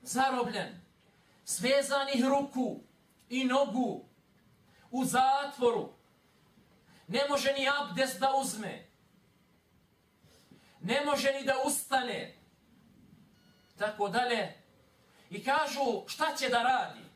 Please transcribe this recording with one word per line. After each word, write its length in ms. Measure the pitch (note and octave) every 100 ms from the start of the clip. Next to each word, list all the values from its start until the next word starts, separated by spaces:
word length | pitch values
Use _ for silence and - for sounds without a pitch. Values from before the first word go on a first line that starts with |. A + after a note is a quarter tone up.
zarobljen, 760 | - A#3+ C4+ B3+ A3+ G3+ E3+ - - _ _ _ _ _
svezanih 800 | - - A#3 C#4 C#4 C#4 C#4 C#4
ruku 560 | C4 C#4 C#4 B3+ B3 - - _ _ _ _
i 160 | B3+
nogu, 600 | B3+ C4 C#4 A3 A#3 - - _ _ _ _ _ _ _ -
u 140 | B3
zatvoru, 880 | C4 B3+ C4 C#4 C#4+ - A#3+ A3 - - _ _ _ _ _ _ _ _ _ - -
ne 120 | G#3+ C#4+
može 240 | C#4+ C4+
ni 160 | C#4 C4+
abdest 520 | C#4+ C#4+ F3 C4 -
da 140 | C4+ C4+
uzme, 500 | C4+ G#3+ G3+ - - _ _ _ _ _ _ _ _ _ _ _ _ _ _ _ _ - _ _
ne 240 | F3 C4
može 280 | D4 C#4+ C#4
ni 120 | C4+
da 100 | C4+ C4+
ustane, 680 | C#4 - - C4+ A#3+ G#3 - - _ _ _ _ - - - - - _ _ _ _ -
tako 300 | G#3 G#3 G3+
dalje. 460 | G#3 B3 A#3 F3+ - _ _ _ _ _ _ -
I 140 | F3+
kažu, 580 | - C#4+ D4+ C4+ C4 G3+ -
šta 300 | - D#4 C#4+
će 120 | C4+
da 140 | A#3+
radi? 380 | A#3+ C4 - - -